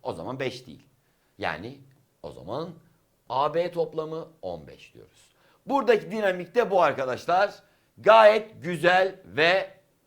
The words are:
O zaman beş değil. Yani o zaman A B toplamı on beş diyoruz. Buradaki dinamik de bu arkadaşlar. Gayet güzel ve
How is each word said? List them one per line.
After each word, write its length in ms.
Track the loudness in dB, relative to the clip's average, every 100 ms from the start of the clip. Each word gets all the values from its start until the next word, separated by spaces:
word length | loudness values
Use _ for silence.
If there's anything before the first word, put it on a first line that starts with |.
O 100 | -12
zaman 280 | -10 -10 -8
beş 260 | -8 -10 -16
değil. 160 | -20 _ _ _ _ _ -10
Yani 400 | -8 -8 -12 -18 -20 _ _ _
o 100 | -18
zaman 380 | -16 -12 -10 -12 -16 _ _ _ _ -8
A 260 | -4 -2
B 160 | -2 -4
toplamı 580 | -4 -6 -6 -10 -10 -14 _
on 240 | -14 -14 -16
beş 280 | -20 -20
diyoruz. 340 | -20 -20 _ _ _ _ _ -6
Buradaki 440 | -2 2 0 0
dinamik 440 | -4 -2 -4 -4
de 160 | -2 0
bu 120 | 2
arkadaşlar. 720 | 2 0 -4 -6 -2 0 0 -4 _ _ _ -2
Gayet 640 | 6 8 8 6 -2 -12
güzel 580 | -8 0 2 2 2 -4
ve 460 | -8 0 2 2 -2 -12 _ _